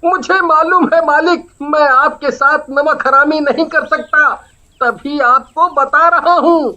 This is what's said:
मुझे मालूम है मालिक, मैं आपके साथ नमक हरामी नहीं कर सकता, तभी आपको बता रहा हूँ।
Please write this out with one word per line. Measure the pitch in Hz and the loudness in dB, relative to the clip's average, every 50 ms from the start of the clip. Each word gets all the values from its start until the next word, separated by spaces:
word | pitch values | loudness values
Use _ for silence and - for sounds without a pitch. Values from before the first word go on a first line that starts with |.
मुझे | - 339 370 370 - - 359 381 | 0 0 -2 -2 -2 -2 -2 0
मालूम | 339 339 320 311 320 320 359 370 339 302 - | 0 2 2 2 2 2 2 2 2 2 2
है | 330 330 | 0 0
मालिक, | 320 294 302 320 339 349 339 - - _ _ | 2 0 0 2 0 0 -2 -4 -12 _ _
मैं | 285 285 294 302 302 285 | -8 -4 0 0 2 2
आपके | 262 262 277 302 302 - - 277 | 2 2 2 0 -2 -4 -6 -6
साथ | 247 - 277 277 302 294 294 - | -4 0 0 0 0 0 -4 -4
नमक | 269 277 294 311 294 - - | -4 -2 0 0 -2 -2 -2
हरामी | 262 269 269 285 294 311 311 | 0 2 2 2 2 0 -2
नहीं | 302 285 - - 320 | -2 -2 -2 -2 -2
कर | 320 - 320 285 | -2 -2 -4 -2
सकता, | - 311 311 302 - - 302 302 285 226 - - _ _ _ _ _ _ _ | -2 -4 -6 -6 -4 -2 0 0 0 -2 -4 -12 _ _ _ _ _ _ _
तभी | 262 240 226 175 - 277 294 294 | -4 -4 -4 -4 -8 -8 -4 -2
आपको | 269 240 247 269 262 - _ - 330 359 320 | 0 2 2 2 0 -4 _ -2 -2 0 0
बता | 285 269 269 - 294 320 339 | -2 -4 0 0 2 2 2
रहा | 339 339 - 330 349 | 2 0 0 2 0
हूँ। | 349 262 320 339 330 302 240 196 | 2 2 2 2 2 0 -2 -8